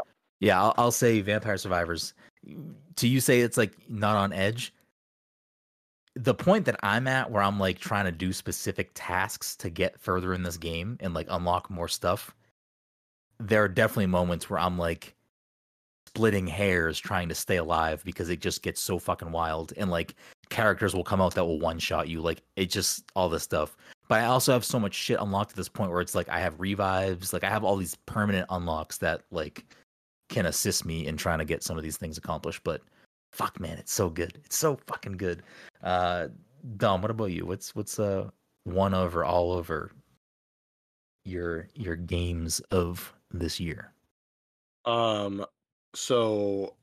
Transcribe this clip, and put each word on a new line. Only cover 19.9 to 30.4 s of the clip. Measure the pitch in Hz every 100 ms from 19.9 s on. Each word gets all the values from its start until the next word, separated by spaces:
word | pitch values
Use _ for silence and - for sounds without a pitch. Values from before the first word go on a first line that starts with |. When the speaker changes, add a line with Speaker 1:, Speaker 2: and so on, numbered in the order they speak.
| 85 85 - - - -
Speaker 1:
characters | - 110 95 104
will | 90 85
come | 98
out | 92 -
that | 85
will | 78
one-shot | 82 80 - 82 78
you, | 82
like, | 82 80 _ -
it | 92
just, | 104 87 - - -
all | 92
this | 80
stuff. | - 85 76 - - - -
But | 110
I | 117
also | 127 131
have | 127 -
so | 127
much | 104
shit | - - 120
unlocked | 104 98 104
at | -
this | 90
point | - 98
where | 87
it's | 90 98
like | 87
I | 87
have | 90 80
revives, | 95 98 95 95 95 90 92
like, | 90 95
I |
have | 107
all | 101 98
these | 87 -
permanent | - 107 104 95 90
unlocks | 92 85 78 78 -
that, | 85 80 -
like, | 85 78 - - - _ _ _ _ -
can | -